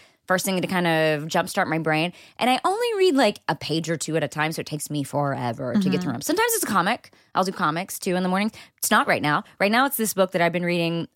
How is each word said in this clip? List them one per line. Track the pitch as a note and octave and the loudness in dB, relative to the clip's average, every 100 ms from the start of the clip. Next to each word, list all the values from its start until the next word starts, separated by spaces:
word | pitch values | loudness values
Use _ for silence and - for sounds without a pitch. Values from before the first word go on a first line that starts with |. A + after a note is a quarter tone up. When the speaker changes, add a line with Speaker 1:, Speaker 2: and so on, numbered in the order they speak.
| - _ - | -20 _ -2
Speaker 1:
first | F#3 | 0
thing | G3 F3+ | 0 -2
to | F3 | 0
kind | F#3 E3+ | 0 2
of | D#3+ D#3 D3+ D#3+ | 4 2 0 0
jumpstart | F3 F3 G3+ E3 | -2 0 -2 -2
my | D#3+ | 0
brain. | D#3+ D#3 F3 - - - | 0 0 0 -6 -18 -4
And | A#3+ | 0
I | B3+ | 2
only | F4+ G#4 A#4+ G4+ | 0 0 0 2
read, | F#4 | 4
like, | C4+ G#3+ - - | 4 2 2 -4
a | |
page | D3+ - D#3+ D#3+ | -4 -4 -4 -2
or | E3 | -4
two | - D#3 | -2 -2
at | |
a | C#3+ | -2
time, | D3+ D#3 | -2 -2
so | D#3+ | -4
it | - | -8
takes | D3 - | -8 -6
me | D3 | -6
forever | C3+ C#3+ C#3 C3 B2 A#2+ B2+ | -4 -2 -2 -2 -4 -4 -2
to | G#3 | 0
get | F#3+ | 2
Speaker 2:
Mm-hmm. | - | 0
Speaker 1:
through | E3+ | -2
'em. | B2 | -4
Sometimes | - F#4 A#4+ | -2 0 0
it's | A4 | 0
a | - | 0
comic. | G3 F#3 B3 - _ _ F3 | 0 0 -2 -8 _ _ -2
I'll | |
do | F#3+ | -2
comics, | F#3+ D#3+ E3 F#3+ - | 0 -2 -2 -6 -6
too, | F#3+ F3+ | -2 0
in | |
the | F#3 | 0
morning. | F#3 G#3+ - - _ | 0 -2 -6 -16 _
It's | - | 0
not | A3 - | 2 2
right | B2 | 2
now. | D3 D3 - - | 2 0 -2 -2
Right | G3+ | 2
now, | A#3 C4+ | 2 2
it's | A#3+ | 0
this | A3 | -2
book | F#3+ F#3 | 0 0
that | F3 | 2
I've | E3+ | 2
been | F3 | 2
reading | F3 F3 E3 E3+ - | 0 0 0 -2 -4